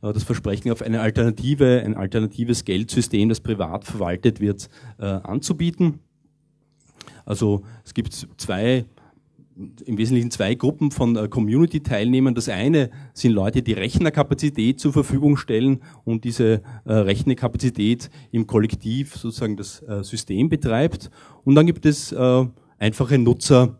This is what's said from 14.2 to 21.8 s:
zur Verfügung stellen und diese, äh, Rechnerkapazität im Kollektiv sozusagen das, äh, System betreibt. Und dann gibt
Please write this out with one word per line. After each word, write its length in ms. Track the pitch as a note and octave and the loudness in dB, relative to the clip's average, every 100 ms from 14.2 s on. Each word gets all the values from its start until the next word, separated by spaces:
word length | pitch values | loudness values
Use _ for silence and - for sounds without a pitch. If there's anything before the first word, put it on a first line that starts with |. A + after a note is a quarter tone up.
| C#3 C#3+ D3+ C#3 A2 C3+ | 0 0 -2 0 0 2
zur 120 | D3+ | 0
Verfügung 440 | C#3+ C#3 C3+ D3 C#3+ | 0 0 2 2 2
stellen 440 | - A2 C3 C3 - - | 0 0 2 0 -4 -14
und 200 | - A2+ | -4 -4
diese, 380 | A#2+ A2+ A2+ A2 - - - | -4 0 2 2 -2 -18 0
äh, 60 | |
Rechnerkapazität 1160 | A2 G2 G2 - B2 B2 - C3 A#2 G#2 A#2+ - - C3+ | 2 2 0 0 0 -2 -2 -4 0 0 0 -4 -20 -6
im 160 | A#2 A2 | -4 0
Kollektiv 680 | A2+ A2 - A2 A#2+ C#3+ | 2 0 -2 -4 -4 -6
sozusagen 420 | - A#2+ A2 A2+ G2+ | -8 -10 -6 -6 -6
das, 260 | G2+ - | -10 -16
äh, 200 | - G#2 | -10 -8
System 460 | F#2+ A2 - G2 D3 | -8 -10 -6 0 0
betreibt. 640 | D#3 C3 A2+ D#3+ - - - - - | 0 0 0 0 -4 -16 -20 -20 -8
Und 100 | - | 4
dann 120 | C#3 E3 | 6 6
gibt 200 | D#3+ | 4